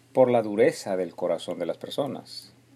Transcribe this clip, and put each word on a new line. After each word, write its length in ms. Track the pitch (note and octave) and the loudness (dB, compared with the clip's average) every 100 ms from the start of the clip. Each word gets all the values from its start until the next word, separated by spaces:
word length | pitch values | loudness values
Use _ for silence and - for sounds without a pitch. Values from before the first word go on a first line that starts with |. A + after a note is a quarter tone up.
| _ | _
por 180 | - B2+ | 4 4
la 100 | A#2+ | 4
dureza 560 | G#2+ G#2 C#3 D#3 G#2+ F#2 | 2 2 2 2 -4 -4
del 180 | F2 - | -4 -4
corazón 440 | F2 E2 - E2 | -2 -2 -4 -6
de 80 | E2 | -6
las 100 | D#2+ | -6
personas, 760 | - - C#3+ F2 - - - _ _ | -6 -4 -4 -6 -12 -18 -18 _ _